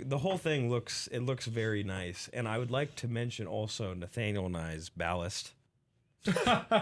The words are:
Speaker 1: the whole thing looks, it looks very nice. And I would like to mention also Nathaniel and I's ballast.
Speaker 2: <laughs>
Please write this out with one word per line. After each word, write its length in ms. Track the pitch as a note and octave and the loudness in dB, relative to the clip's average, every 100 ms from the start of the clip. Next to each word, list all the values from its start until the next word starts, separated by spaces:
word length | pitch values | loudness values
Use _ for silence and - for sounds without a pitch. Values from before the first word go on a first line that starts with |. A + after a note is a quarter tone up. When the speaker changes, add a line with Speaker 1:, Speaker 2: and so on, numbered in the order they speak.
Speaker 1:
the 180 | C3 C3+ | -2 0
whole 200 | E3+ F#3 | 2 0
thing 300 | D#3+ D3+ A#2+ | 2 2 4
looks, 380 | A#2+ - - - | 2 0 -6 -4
it 80 | B2+ | -2
looks 260 | B2 B2+ - | -2 -2 -2
very 380 | A2+ A2 G#2+ | 0 2 2
nice. 440 | G2+ F#2+ F2+ F2+ - | 0 -2 -4 -6 -8
And 160 | A#2+ A2+ | -4 0
I 100 | A2 | 0
would 120 | B2 | 0
like 240 | C3 D3 - | 0 0 -2
to 120 | A#2+ | -2
mention 380 | A#2 A#2+ - G2 | 0 -2 -4 -4
also 460 | G#2+ G#2+ - G2+ | -2 -2 -2 -4
Nathaniel 520 | F#2 F2+ - G#2+ G2+ F#2 | -4 -6 -2 0 2 0
and 100 | F2 | -2
I's 320 | E2 D#2+ D#2 | -2 -6 -8
ballast. 640 | - E2+ F2+ F2 - - - _ _ _ _ _ _ - | -2 0 2 0 -4 -8 -14 _ _ _ _ _ _ 0
Speaker 2:
<laughs> 80 | - G#4 A3 - A3 | 4 4 4 4 2